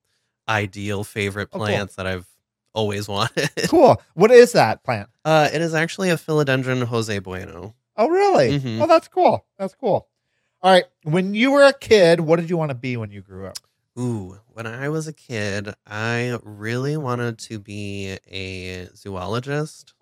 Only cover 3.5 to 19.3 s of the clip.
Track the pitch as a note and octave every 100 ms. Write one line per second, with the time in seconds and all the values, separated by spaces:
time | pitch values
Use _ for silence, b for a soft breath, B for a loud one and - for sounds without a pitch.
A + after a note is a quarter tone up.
3.5 | - F3 E4 C4+ A#2 _ - G#3+ B3 A#3+
4.5 | F3 A#2 G#2 - A2+ G2+ _ D3+ D#3 D3
5.5 | D3+ E3 D#3+ E3 - F#3 D#3+ - D#3 C#3
6.5 | C3 B2+ B2+ A#2+ A#2+ A2 G2+ F#2+ F#2 F2+
7.5 | E2 G2 _ _ - A#3+ F4+ G4+ F4+ B2+
8.5 | C#3+ C3 A2+ D#4 D#4+ - - E4 - _
9.5 | - G3 - A#3 E3 - _ _ _ _
10.5 | _ F#3 F#3 F3+ _ D3+ E3+ F#3 G#3 C4
11.5 | C#4+ C#4 C#4 - G#3+ E3+ E3+ D#3 E3+ E3+
12.5 | F3 D#3 B2+ C3 B2 G#2+ G2+ F#2+ F#2+ F#2+
13.5 | - _ _ _ - B2 A2+ F#2 G2 _
14.5 | G#2+ A2+ A#2+ C#3 D#3+ D#3 D#3 - A2+ G#2
15.5 | G2 G2+ - - G#2+ A2+ A#2 B2 A#2 G#2+
16.5 | G2+ G#2+ A#2+ C#3 D3+ C3 B2 A#2+ A2 -
17.5 | A2 G2+ G#2 G2+ G2+ G2 F#2+ _ F#2+ F#2+
18.5 | F#2 F#2 F#2 F#2 _ G2+ F#2+ F2+